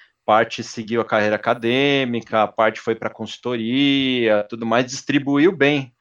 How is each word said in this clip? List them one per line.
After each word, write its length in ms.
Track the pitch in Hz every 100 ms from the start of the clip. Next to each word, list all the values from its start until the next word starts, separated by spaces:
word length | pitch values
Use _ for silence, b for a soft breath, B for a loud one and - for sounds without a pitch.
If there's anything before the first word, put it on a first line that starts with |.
| b b -
parte 380 | 110 117 -
seguiu 380 | 110 - 107 117
a 40 | 110
carreira 320 | 113 104 107
acadêmica, 1120 | 113 123 117 127 139 139 127 117 - 113 104
parte 320 | - 110 110
foi 140 | - 113
pra 140 | 110
consultoria, 1400 | - 107 - 120 123 113 127 143 139 131 127 113 104 104
tudo 160 | 117 113
mais, 200 | 113 127
distribuiu 680 | - - 143 135 143 165 175
bem, 360 | 139 147 127 _